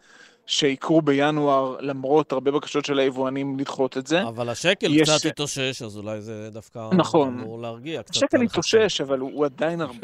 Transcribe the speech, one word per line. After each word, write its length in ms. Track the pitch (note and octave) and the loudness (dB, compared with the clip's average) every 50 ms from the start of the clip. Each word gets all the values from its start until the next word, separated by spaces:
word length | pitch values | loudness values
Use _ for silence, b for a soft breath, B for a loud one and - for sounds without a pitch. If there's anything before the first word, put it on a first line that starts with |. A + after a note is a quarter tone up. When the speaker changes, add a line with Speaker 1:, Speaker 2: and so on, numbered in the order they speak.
| b b b b b b b b b | b b b b b b b b b
Speaker 1:
שיקרו 560 | - - - D#3 C#3 C3+ C3 - - D#3+ D#3+ | -4 -2 2 2 2 2 0 0 2 4 4
בינואר, 760 | D#3+ C#3+ C#3 C#3 C#3+ D3 D3+ D3+ D3 C#3+ C#3 C3+ C3+ C3 C3 - | 4 4 4 4 4 2 2 2 2 4 4 4 2 0 -2 -6
למרות 500 | B2+ C#3 C#3 C3+ C3 C3 C#3+ D#3 D3 - | -6 -6 -6 -4 0 2 4 4 4 2
הרבה 200 | C#3 C3 B2+ C#3 | 0 -2 0 0
בקשות 340 | C#3 C#3+ C3 - - D3 C#3+ | 0 0 -2 -2 -2 -2 -2
של 140 | - D3 C3+ | 0 0 2
היבואנים 600 | C3 C3+ B2+ B2+ C3 C3 C3 C#3 C#3 C#3 C3+ C3+ | 2 2 0 0 -2 -2 -2 -4 -4 -4 -4 -4
לדחות 380 | C#3 - - - C3+ B2+ - C3 | -6 -6 -2 -2 -2 -2 -2 -4
את 100 | C3 C3 | -4 -2
זה. 140 | D#3 E3+ - | 0 0 0
Speaker 2:
אבל 260 | A#2 A2+ A2 B2 A#2+ | -2 -4 -6 -6 -6
השקל 440 | A#2 - - E3 G3+ - B3 F#3 D3 | -6 -2 0 0 0 2 2 2 4
Speaker 1:
יש 160 | D3+ D#3 D3 | 4 6 6
Speaker 2:
קצת 160 | D#3 D3 - | 4 2 2
התאושש, 560 | D#3 - - D3 C#3+ - C#3 C3+ C3 B2+ - | -2 -4 -4 -6 -6 -4 -4 -4 -4 -4 -6
אז 160 | C3+ A2 G2+ G#2 | -10 -12 -12 -12
אולי 240 | G2+ G#2+ A2 G#2+ | -10 -8 -8 -10
זה 280 | G#2 A2 A2+ G#2+ G#2+ A2 | -10 -12 -12 -12 -12 -14
דווקא 380 | G#2+ A2 G#2+ _ - B2 A2+ A2 | -14 -16 -18 _ -14 -12 -4 0
Speaker 1:
נכון. 480 | - - - - - E3 C#3+ C3 B2 B2 | 2 2 2 4 4 4 2 2 0 -6
Speaker 2:
אמור 200 | B2+ A2+ A2+ A#2 | -10 -12 -12 -10
להרגיע 420 | A#2+ A#2 A2+ A#2 A#2+ D#3 E3 C3+ A2 | -10 -10 -10 -12 -10 -10 -10 -10 -8
קצת 120 | - - | -6 -2
Speaker 1:
השקל 100 | - - | 0 2
Speaker 2:
את 80 | D4 - | 2 4
הלחצים. 260 | C#4 A#3+ A3+ - - | 2 2 2 0 -2
Speaker 1:
התאושש, 420 | D#3+ - - A3+ A3 F#3+ - - | 0 2 4 4 4 4 2 -2
אבל 180 | D3+ C3+ C#3 C3 | -2 -2 -2 -2
הוא 260 | C3 C#3 G2 C3 D3 | -2 -4 -2 0 0
עדיין 360 | C#3+ C3 B2+ D3 D#3+ E3+ E3+ | 0 0 0 -2 -2 -2 -2
הרבה 180 | E3 C#3 A#2+ A#2 | -4 -6 -8 -8